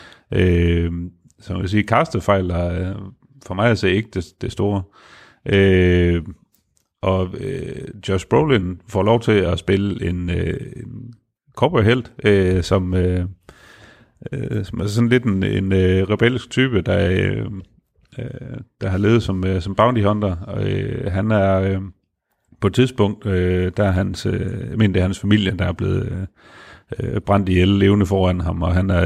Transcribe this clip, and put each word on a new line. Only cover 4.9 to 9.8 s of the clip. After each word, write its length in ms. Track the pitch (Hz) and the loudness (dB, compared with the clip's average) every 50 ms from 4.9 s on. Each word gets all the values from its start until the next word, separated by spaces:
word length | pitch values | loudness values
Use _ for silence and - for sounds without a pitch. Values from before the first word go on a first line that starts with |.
| _ _ - - - - - - _ _ - | _ _ -20 -20 -20 -20 -20 -20 _ _ -4
Øh, 760 | - 104 98 98 98 92 92 90 90 90 90 87 87 87 87 78 80 - - _ _ _ _ _ _ _ _ _ _ _ _ | 0 4 4 6 6 6 6 6 4 4 4 4 2 2 0 -2 -6 -14 -20 _ _ _ _ _ _ _ _ _ _ _ _
og, 280 | - 95 95 92 92 92 92 - | -2 -2 0 0 -2 -4 -6 -8
øh, 320 | 95 98 92 87 85 - - - - - - 104 - - | -8 -8 -8 -8 -8 -10 -10 -12 -12 -14 -14 -12 -6 -4
Josh 180 | 95 95 - - | -4 -4 -2 0
Brolin 540 | 113 131 156 151 131 107 87 90 90 87 - - | 2 2 4 4 2 2 0 -2 -6 -10 -12 -6
får 160 | - 98 98 | -2 0 2
lov 160 | 107 113 117 | 2 2 2
til 100 | 113 - | 2 2
at 280 | 107 101 92 85 90 85 | 2 2 2 2 -2 -2
spille 500 | - - 98 98 | 0 0 0 2